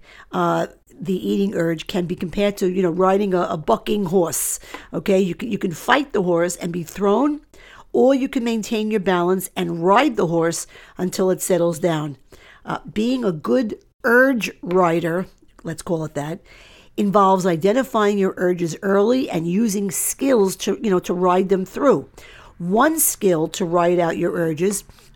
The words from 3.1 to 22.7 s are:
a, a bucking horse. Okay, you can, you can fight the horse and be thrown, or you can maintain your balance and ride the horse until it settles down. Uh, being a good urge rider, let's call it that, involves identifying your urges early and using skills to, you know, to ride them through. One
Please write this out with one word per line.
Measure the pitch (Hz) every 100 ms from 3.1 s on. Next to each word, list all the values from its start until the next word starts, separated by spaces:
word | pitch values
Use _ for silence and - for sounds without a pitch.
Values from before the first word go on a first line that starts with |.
| 196 208
a, | 185
a | - 175
bucking | 147 214 - 208 175
horse. | 190 160 - - - - - -
Okay, | 165 180 190
you | 190
can, | 170 240
you | 202
can | 190
fight | 156 - 262 285
the | 202
horse | 180 170 175 175
and | 180
be | 170
thrown, | 156 180 202 214 294 294 - - - - -
or | 240 247
you | 277 262
can | 269
maintain | 233 226 196 220 214
your | 214
balance | 185 180 175 190 185
and | - 175 170
ride | 175 214 294 214
the | 170
horse | 165 165 160 - - - -
until | 180 - 185
it | 180
settles | - 175 170 165
down. | 175 156 147 131 _ - - -
Uh, | - - 165
being | 208 233 262
a | 214
good | 156 202 254 214 - _ _
urge | 240 240 269 240 - -
rider, | 208 185 175 170 165 175 180 _ _ _
let's | 170 156
call | - 160
it | 156
that, | 147 147 180 - - - - - -
involves | 208 202 190 190 185
identifying | 165 196 247 - 226 208 202
your | 190 -
urges | 180 175 170 -
early | 196 196 214 262 269
and | 175 170
using | 190 233 202 196
skills | - - - 277 240 190
to, | - 226 -
you | 214
know, | 180
to | -
ride | 180 180 185 190
them | 190
through. | 185 240 277 160 - - - - - -
One | 175